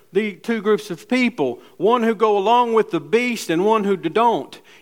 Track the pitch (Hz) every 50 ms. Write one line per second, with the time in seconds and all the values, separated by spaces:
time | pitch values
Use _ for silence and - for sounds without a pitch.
0 | _ _ - 190 220 208 185 151 - - 233 220 180 214 214 202 208 - 180 -
1 | - - 247 254 247 233 - - 143 127 117 - - - _ - 156 214 240 247
2 | 226 226 226 180 226 220 208 202 190 214 240 247 247 233 226 220 208 214 - 165
3 | 143 147 180 233 247 247 233 - - - 165 165 185 214 220 220 196 202 196 170
4 | 147 165 - 214 233 240 214 147 123 - - - - - - -